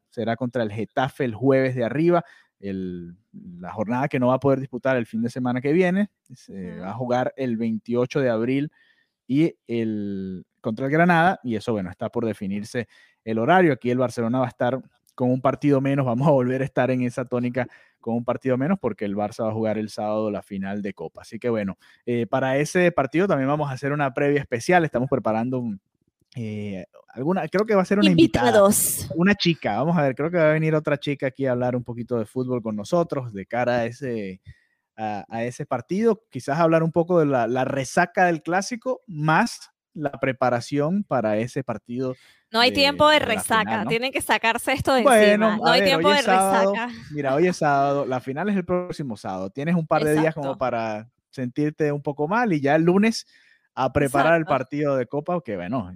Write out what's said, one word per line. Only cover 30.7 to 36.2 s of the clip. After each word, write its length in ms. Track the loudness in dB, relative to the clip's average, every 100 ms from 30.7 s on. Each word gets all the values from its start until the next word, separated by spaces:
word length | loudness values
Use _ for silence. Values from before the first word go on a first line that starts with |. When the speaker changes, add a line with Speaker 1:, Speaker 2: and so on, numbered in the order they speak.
| 0
Speaker 1:
otra 220 | 0 -2
chica 300 | -2 -4 -4
aquí 180 | -2 -2
a 60 |
hablar 220 | 0 0 -2
un 80 |
poquito 340 | -6 -10 -4 -4
de 60 | -4
fútbol 360 | -4 -4 -4
con 140 | -4 -6
nosotros 580 | -2 0 0 -4 -8
de 120 | -10 -6
cara 320 | -2 0 0
a 80 | -2
ese, 560 | -6 -8 -6 -8 -10 -18 -20 _ _ _ -10
a, 300 | -8 -8 -8
a 160 | -8
ese 220 | -6 -8 -6
partido. 580 | -8 -4 -2 0 0